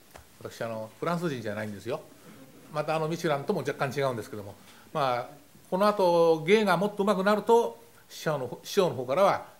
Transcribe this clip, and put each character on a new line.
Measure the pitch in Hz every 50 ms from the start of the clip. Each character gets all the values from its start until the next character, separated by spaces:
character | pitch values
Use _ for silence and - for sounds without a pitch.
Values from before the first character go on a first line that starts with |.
| - - - - - - - -
私、 | 113 113 - -
あ | 123 113
の、 | 113 110 110 110 - -
フ | 151
ラ | 160 175
ン | 170
ス | 175 165
人 | 139 120
じ | 107 107
ゃ | 101
な | 107
い | 110 107
ん |
で | 101 98
す | 98
よ。 | 113 143 160 - - - - - - - - - - - - - -
ま | 156 151
た、 | 147 160 156
あ | 160
の、 | 160 156
ミ | 170
シ | 165 -
ュ | 165
ラ | 147 139
ン | 139
と | -
も | 202 165
若 | 123 143 135
干 | - 147 135 113
違 | 143
う | 139 135 120
ん |
で | 110
す | 104 -
け | -
ど | 104
も、 | 98 101 95 - - - - - - -
ま | - 160 139 131 123
あ、 | 120 123 - - - - _ - - - -
こ | 180 185
の | 208
後、 | 214 208 208 190 175 170 170 165 165 160 156 151
芸 | 160 208 226 214
が | 196 175
も | 165 202 208
っ | 202
と | - 196
上 | 208 202
手 | 185
く | 190
な | 202 214
る | 208
と、 | 202 - 233 233 226 185 - - - - - - _ -
師 | - -
匠 | - 165 151 139
の、 | 127 123 170 - -
師 | -
匠 | - 208 185 160
の | 123
方 | 120 127
か | 120 135
ら | 180
は | 202 185 131 95 - - - -